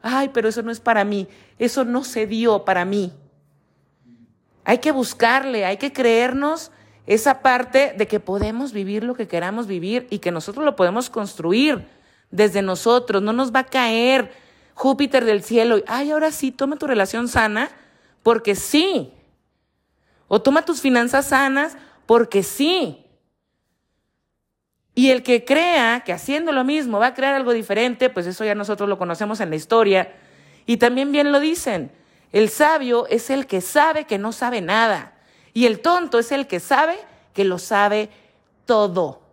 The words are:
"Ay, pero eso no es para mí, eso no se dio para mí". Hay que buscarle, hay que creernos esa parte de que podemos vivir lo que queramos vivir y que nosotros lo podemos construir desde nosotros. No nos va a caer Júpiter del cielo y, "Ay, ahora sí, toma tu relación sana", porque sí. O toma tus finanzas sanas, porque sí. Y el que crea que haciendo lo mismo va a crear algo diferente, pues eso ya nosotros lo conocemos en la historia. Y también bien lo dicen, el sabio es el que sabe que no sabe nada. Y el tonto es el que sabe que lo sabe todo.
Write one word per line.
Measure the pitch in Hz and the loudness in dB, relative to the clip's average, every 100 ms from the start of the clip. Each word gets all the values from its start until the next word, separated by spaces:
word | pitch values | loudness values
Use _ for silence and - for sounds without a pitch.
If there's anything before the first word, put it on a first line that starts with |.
"Ay, | 226 262 277 | -2 -2 0
pero | 247 220 | 0 -2
eso | 220 | -4
no | 226 | -8
es | 226 | -4
para | 240 214 | 0 0
mí, | 202 202 190 - _ _ | 0 -4 -6 -14 _ _
eso | 233 277 240 | -2 0 -2
no | 247 | -2
se | 262 226 220 | -4 -6 -4
dio | 220 233 202 196 | 0 2 2 0
para | 180 185 | -2 0
mí". | 202 180 - _ _ _ _ _ _ _ _ _ - _ _ _ _ | -2 -4 -10 _ _ _ _ _ _ _ _ _ -20 _ _ _ _
Hay | - 240 | 0 0
que | 311 | 2
buscarle, | 269 240 - 233 262 269 233 185 | -2 -4 0 2 2 0 -2 -2
hay | 196 | -2
que | 277 | -6
creernos | 277 240 226 247 262 285 320 - _ _ _ - | 0 2 4 2 0 -2 -4 -10 _ _ _ -2
esa | 214 277 269 | 2 2 2
parte | 262 247 254 262 277 196 | 2 0 2 2 2 0
de | 208 | -2
que | 208 | -2
podemos | - 196 208 226 277 | -4 -4 -4 -4 -8
vivir | 208 196 214 | -8 -6 -4
lo | 233 247 | -6 -6
que | 214 | -6
queramos | 170 180 214 220 | -4 -4 -6 -6
vivir | 185 180 240 247 | -6 -4 -6 -4
y | 208 | -6
que | 175 | -4
nosotros | 170 175 226 302 | -6 -8 -2 -2
lo | - | 2
podemos | 180 214 254 | 0 0 -6
construir | - 202 - 165 214 302 247 - _ _ _ _ | -8 -8 -6 -2 2 2 -2 -8 _ _ _ _
desde | 185 208 196 | 2 2 2
nosotros. | 196 180 226 247 247 202 | -2 -2 2 2 2 -2
No | 208 | 0
nos | 240 262 | -2 0
va | 262 | -2
a | 254 | 0
caer | 269 240 226 240 262 202 - _ _ _ | -2 0 2 2 2 0 -12 _ _ _
Júpiter | - 262 269 285 262 233 | -2 0 2 2 2 2
del | 208 | 0
cielo | - 226 233 214 | 2 2 4 2
y, | - | 0
"Ay, | 240 285 | -4 -2
ahora | 302 311 | 0 0
sí, | 302 262 | -2 -6
toma | - 269 294 | -4 -4 -4
tu | 294 | -2
relación | 233 190 226 240 | 0 0 -2 -2
sana", | 247 220 208 277 - _ _ _ _ | 0 0 0 -6 -8 _ _ _ _
porque | 220 226 214 196 | 2 2 0 -2
sí. | - 294 370 311 131 _ _ _ _ _ _ _ _ _ _ _ _ | 2 2 2 -2 -6 _ _ _ _ _ _ _ _ _ _ _ _
O | 208 | 2
toma | 262 294 330 | 4 2 0
tus | 302 | -2
finanzas | 277 247 240 269 269 | 2 2 2 0 2
sanas, | 269 277 269 311 - - _ - | 0 2 0 -2 -6 -20 _ 2
porque | 233 233 202 | 4 4 0
sí. | 185 - 294 370 220 143 _ _ _ _ _ _ _ _ _ _ _ _ _ _ _ _ _ _ _ | -2 -2 0 0 -2 -8 _ _ _ _ _ _ _ _ _ _ _ _ _ _ _ _ _ _ _
Y | - 262 | 2 4
el | 254 | 4
que | 247 240 240 | 2 0 2
crea | 285 349 320 233 240 214 | 2 4 2 2 0 -4
que | |
haciendo | 175 - 294 330 | -6 -4 -4 0
lo | 277 | 0
mismo | 254 302 254 208 | 0 -2 -2 0
va | 240 | 0
a | |
crear | 254 269 | 0 0
algo | 277 247 | 0 0
diferente, | 233 - 202 247 240 254 | -2 0 -2 -2 0 -2
pues | 220 175 | 0 -6
eso | 185 | -6
ya | 214 208 | -4 -4
nosotros | 208 202 202 | -4 -4 -4
lo | 190 | -2
conocemos | 180 165 208 220 | -4 -4 -6 -4
en | 180 | -6
la | 156 | -6
historia. | - 226 208 190 180 - _ _ _ _ - | 0 4 4 2 0 -12 _ _ _ _ -4
Y | 233 | 2
también | 240 254 285 | 2 2 0
bien | 285 285 | 0 2
lo | 285 | 2
dicen, | 311 339 277 185 135 _ _ _ _ | 0 -4 -4 -6 -8 _ _ _ _
el | 196 214 | 0 0
sabio | - 302 320 254 240 - | 2 2 2 0 -2 0
es | 233 233 | -4 -2
el | 269 262 | -4 -2
que | 190 | -6
sabe | - 294 311 311 302 | -2 2 2 0 -4
que | 196 | -6
no | 214 | -6
sabe | 214 247 240 | -6 -6 -4
nada. | 170 214 226 180 - _ _ _ _ | -2 2 2 0 -6 _ _ _ _
Y | 226 240 | 2 2
el | 214 | 2
tonto | 320 359 330 233 | 2 0 2 0
es | 233 | 0
el | 277 277 | -4 -4
que | 175 | -8
sabe | - 269 311 381 - _ _ | 0 2 2 -2 -10 _ _
que | - 196 | -2 0
lo | 180 | -2
sabe | - 208 202 214 214 _ _ _ _ _ - | -2 2 2 0 -4 _ _ _ _ _ 0
todo. | 220 208 180 151 131 _ | 2 2 0 -4 -6 _